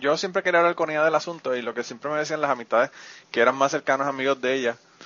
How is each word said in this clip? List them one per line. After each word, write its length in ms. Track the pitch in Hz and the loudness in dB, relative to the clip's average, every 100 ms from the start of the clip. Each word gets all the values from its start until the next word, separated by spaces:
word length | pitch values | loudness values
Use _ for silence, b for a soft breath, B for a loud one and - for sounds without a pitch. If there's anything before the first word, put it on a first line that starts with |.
yo 160 | 135 160 | 0 0
siempre 260 | 190 185 | 0 -2
quería 180 | 185 175 | 2 4
hablar 140 | 170 | 4
con 140 | 170 160 | 2 -2
ella 160 | 156 | 2
del 100 | 156 | 2
asunto 400 | 151 175 165 135 | 2 -2 -6 -4
y 60 | 123 | -4
lo 140 | 117 | -4
que 80 | 117 | -6
siempre 280 | 120 120 143 | -8 -10 -6
me 60 | 151 | -4
decían 240 | 151 156 | -4 -2
las 100 | 143 | -2
amistades 400 | 123 117 113 139 B B B B | -2 0 2 2 B B B B
que 100 | 120 | 2
eran 120 | 120 | 2
más 160 | 135 139 | 4 0
cercanos 340 | 147 - 135 139 | 0 0 0 -2
amigos 340 | 135 131 135 | -2 -2 0
de 140 | 127 | 0
ella, 220 | 135 120 117 b b | 0 -2 -4 b b